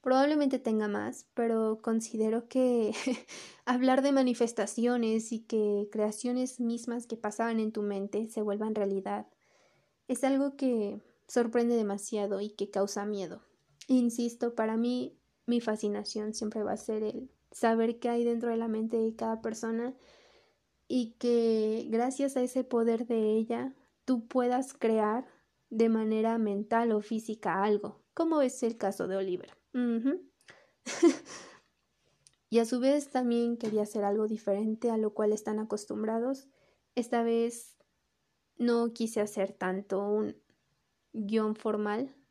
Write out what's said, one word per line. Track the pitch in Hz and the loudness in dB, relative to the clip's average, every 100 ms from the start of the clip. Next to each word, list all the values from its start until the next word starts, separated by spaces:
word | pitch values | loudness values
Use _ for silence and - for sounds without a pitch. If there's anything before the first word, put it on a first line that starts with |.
Probablemente | 262 262 285 302 285 262 | 4 6 6 4 4 2
tenga | 240 220 214 | 0 0 0
más, | 202 214 - - | -2 -4 -8 -10
pero | - 233 226 220 220 | -2 0 2 0 0
considero | 233 226 226 220 220 226 233 | 0 -2 -2 -2 0 0 -2
que | 262 254 240 214 | 2 4 4 0
<laughs> | 220 - 240 - - - - - | 0 -2 -4 -8 -18 -18 -12 -2
hablar | 254 262 262 | 2 4 4
de | 277 | 4
manifestaciones | 269 254 240 233 233 202 - 240 247 226 220 220 | 4 4 2 0 0 -4 0 2 2 2 0 -2
y | 226 | -8
que | - 226 208 208 208 | -2 0 2 0 -2
creaciones | 214 214 214 247 247 254 - | -2 -2 -2 -4 -2 -4 -2
mismas | 233 233 233 240 233 | -4 -4 -6 -8 -6
que | 226 | -6
pasaban | 214 214 233 226 | -6 -2 -2 0
en | 214 | -2
tu | 220 | -2
mente | 208 202 202 202 220 | -4 -4 -4 -4 -4
se | - | -4
vuelvan | 208 202 220 214 | -2 -2 -2 -2
realidad | 202 196 196 208 220 _ _ _ _ _ _ _ - | 0 -2 -4 -6 -8 _ _ _ _ _ _ _ -6
es | 262 | -2
algo | 262 269 277 277 | 2 2 0 0
que | 262 233 202 208 _ _ _ | 0 0 -2 -6 _ _ _
sorprende | 247 233 240 240 233 | 0 2 2 2 2
demasiado | 208 202 - 214 202 196 | 0 -4 -4 -4 -2 -2
y | 208 | -4
que | - 196 | -6 -4
causa | 202 202 208 202 | 0 0 -2 -4
miedo. | 208 170 175 _ _ _ _ - | -4 -6 -10 _ _ _ _ 2
Insisto, | 254 240 233 240 233 233 233 | 4 4 0 -4 -2 -4 0
para | 220 220 | 0 2
mí, | 240 247 254 - _ _ - | 0 -2 -4 -10 _ _ 0
mi | 240 | 0
fascinación | 233 214 208 208 208 214 214 | 0 -2 -2 -4 -4 -6 -6
siempre | 214 214 220 | -4 -6 -4
va | 208 | -4
a | 202 | -4
ser | - 220 | -4 -4
el | 214 - 262 _ _ | -4 -6 -12 _ _
saber | - 233 226 226 233 | 0 2 4 2 0
qué | 240 | -2
hay | 240 | 0
dentro | 240 233 233 | 0 0 -2
de | 226 | -2
la | 233 | -2
mente | 220 220 226 | -2 -2 0
de | 226 226 | 0 -2
cada | 226 226 | -4 -4
persona | 226 220 226 226 240 269 - - _ _ _ _ _ _ _ | -6 -6 -4 -4 -4 -8 -20 -20 _ _ _ _ _ _ _
y | 254 226 - | -2 -2 -2
que | 240 240 226 220 214 220 - | 2 4 4 2 2 -2 -2
gracias | 226 247 269 277 269 | 0 0 0 -2 0
a | |
ese | 247 269 | 0 -2
poder | 254 233 233 226 233 | 0 2 2 2 0
de | 226 214 220 | 0 2 2
ella, | 226 233 262 262 _ _ | 0 -2 -4 -10 _ _
tú | - 254 226 | -2 -2 0
puedas | 254 247 247 269 | 0 2 0 -2
crear | - 226 220 214 226 269 _ _ _ _ | -2 2 2 2 0 -4 _ _ _ _
de | 220 226 | 2 4
manera | 220 220 220 220 226 | 4 2 2 2 2
mental | 214 202 214 226 233 | 0 -2 0 2 2
o | 214 | 0
física | 208 220 220 214 202 180 | 0 -6 -4 -6 -2 0
algo, | 208 208 208 - _ - | 2 2 0 -14 _ -2
como | 330 311 | 2 4
es | 262 - | 2 2
el | 226 226 | -4 0
caso | 196 202 185 | -4 -2 -2
de | 190 | -2
Oliver. | 196 180 - - _ | -2 -4 -8 -20 _
Ujú. | 254 240 226 254 359 - _ - - _ _ - | -2 0 0 0 -2 -6 _ -20 -20 _ _ -10
<laughs> | - 339 - - - - - _ _ _ _ _ _ _ _ _ | 4 4 4 -8 -18 -18 -20 _ _ _ _ _ _ _ _ _
Y | 226 | 0
a | 226 | 2
su | 254 | 2
vez | 262 294 285 | 2 2 0
también | 254 247 233 233 233 | -2 0 2 0 -2
quería | 233 214 | -2 0
hacer | 208 220 | -2 -2
algo | 202 208 214 | 0 0 0
diferente | 220 - 196 220 220 233 | -2 -2 0 0 -2 -2
a | 226 | 0
lo | 214 | -2
cual | 208 214 | 0 0
están | 214 214 214 | 0 -2 -4
acostumbrados. | 220 208 - 208 214 226 240 269 - _ _ _ _ - | -4 -6 -6 -4 -2 -2 -2 -4 -10 _ _ _ _ -6
Esta | 233 233 | -2 0
vez | 233 233 233 233 - _ _ _ _ _ _ _ _ - | 2 2 0 -4 -16 _ _ _ _ _ _ _ _ -2
no | 240 233 233 | 2 2 0
quise | 233 226 220 | 0 -2 0
hacer | 208 208 196 | -2 -2 -4
tanto | - 185 190 196 190 | -2 -2 -2 -2 -2
un | 202 214 208 - _ _ _ _ _ _ _ | 0 0 0 -6 _ _ _ _ _ _ _
guión | 226 202 220 214 214 | -8 -2 0 0 -2
formal | 220 208 208 208 269 - _ | -2 -2 -2 -2 -6 -10 _